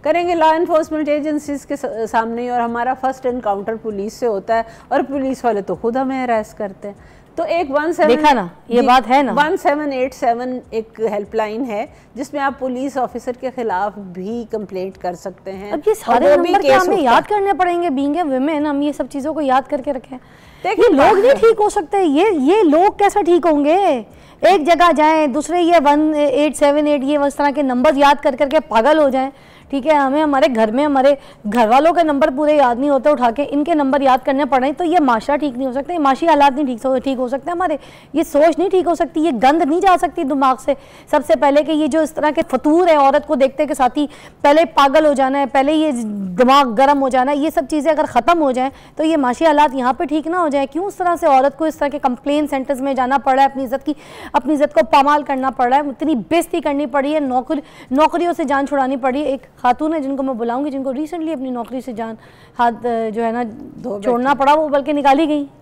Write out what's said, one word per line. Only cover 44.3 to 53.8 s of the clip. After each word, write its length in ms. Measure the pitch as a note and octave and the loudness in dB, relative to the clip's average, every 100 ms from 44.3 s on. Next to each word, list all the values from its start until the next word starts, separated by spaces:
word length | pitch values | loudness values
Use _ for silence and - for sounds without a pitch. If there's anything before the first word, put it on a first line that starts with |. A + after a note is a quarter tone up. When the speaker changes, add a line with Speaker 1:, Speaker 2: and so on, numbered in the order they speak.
| - | -2
Speaker 2:
पहले 220 | C#4+ D4+ E4 | 2 4 4
पागल 400 | - C#4 D4 D4+ | 4 4 6 4
हो 80 | |
जाना 260 | C#4 C4 C#4 | 2 0 0
है, 60 | C#4 | 0
पहले 280 | C#4 C4+ | 2 2
ये 180 | D#4 D#4 | 2 0
दिमाग 840 | B3 A3 G#3 F#3+ F3+ B3 C#4 C4 | -2 -6 -6 -6 2 6 6 4
गर्म 240 | G#3+ C4+ C#4+ | 4 4 4
हो 120 | C4+ | 2
जाना 220 | B3+ B3+ | 2 2
है, 60 | D4 | 0
ये 140 | D#4 | 0
सब 160 | - C4+ | -2 -2
चीज़ें 240 | D#4 C#4 | 0 0
अगर 140 | D4+ D4+ | 0 0
ख़त्म 340 | - - E4+ | 0 2 2
हो 120 | C#4+ | 2
जाएँ 200 | B3+ C4 - - - | 0 -4 -6 -20 -4
तो 60 | |
ये 140 | D#4 D#4+ | 0 2
माशी 280 | B3+ A#3+ D#4+ | 0 2 2
हालात 280 | D4 D4 | 4 2
यहाँ 200 | C4+ B3 | 2 -2
पे 120 | B3+ E4+ | -2 -2
ठीक 220 | D#4 D4+ | -2 -2
ना 100 | F4+ | -2
हो 120 | D#4+ | 0
जाए। 160 | C#4+ C#4 | 0 -2
क्यों 220 | D#4 G4 | -4 -6
इस 100 | - | -2
तरह 180 | F4 E4+ | -2 0
से 120 | E4 | 2
औरत 280 | C4+ C#4 C#4 | 4 2 0
को 120 | D#4+ | -6
इस 120 | - | -2
तरह 100 | C#4+ | -6
के 100 | C#4+ | -4
कंप्लेन 480 | C#4+ B3 C#4+ D4 D4 | -6 -4 -4 -2 -2
सेंटर्स 340 | C#4 C4 C4+ | -4 -4 -4
में 140 | C#4 C4 | -4 -2
जाना 220 | B3 C4+ | 0 0
पड़ 180 | C4+ C4 | 0 2
रहा 100 | C4+ | 2
है, 60 | |
अपनी 120 | C4+ | 0
इज्जत 200 | C4 C4 | -6 -6